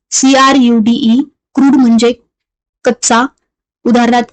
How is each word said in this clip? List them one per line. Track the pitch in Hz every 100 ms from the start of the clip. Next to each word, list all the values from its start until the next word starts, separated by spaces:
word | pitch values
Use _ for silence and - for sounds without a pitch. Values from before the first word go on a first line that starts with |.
| _
सी | - 269
आर | 269 269 277
यू | 240 233
डी | 214
ई, | 233 220 240 285 _ _ -
क्रूड | 277 262
म्हणजे | 240 226 233 247 _ _ _ _ _ _ -
कच्चा, | 226 - 233 262 - _ _ _ _
उदाहरणार्थ | 240 240 240 240 240